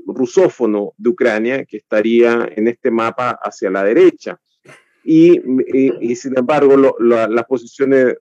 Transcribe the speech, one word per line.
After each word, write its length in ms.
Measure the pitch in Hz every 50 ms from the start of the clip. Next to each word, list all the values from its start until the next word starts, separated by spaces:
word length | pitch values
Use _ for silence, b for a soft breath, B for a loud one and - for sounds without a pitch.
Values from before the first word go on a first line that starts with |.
| -
rusófono 880 | 98 104 110 131 123 - 196 185 147 - - 123 110 104 104 104 98 -
de 140 | - 107 120
Ucrania, 560 | 120 - 123 117 107 110 110 120 131 135 -
que 100 | - -
estaría 720 | 107 _ - 113 107 107 113 117 117 120 117 117 117 113 - -
en 120 | 107 110 117
este 220 | 117 - - 127
mapa 480 | 113 113 113 113 113 - 123 123 113 -
hacia 260 | - 104 - - 113 98
la 160 | 95 98 98
derecha. 560 | 101 117 160 185 175 - - - 107 87 - _ _ _ _ b b b b b b b _ -
Y, 360 | - 160 160 165 175 175 - - 123 131 131 113 - -
y, 160 | 135 135 131 - -
y 160 | 117 117 123
sin 220 | 120 - 135 127 131
embargo, 380 | 123 123 151 147 143 139 139
lo, 200 | 139 135 131 - -
la, 280 | 117 117 117 117 113 104
las 160 | 110 117 117
posiciones 680 | - 131 123 117 117 - - 139 135 135 131 131 120 - -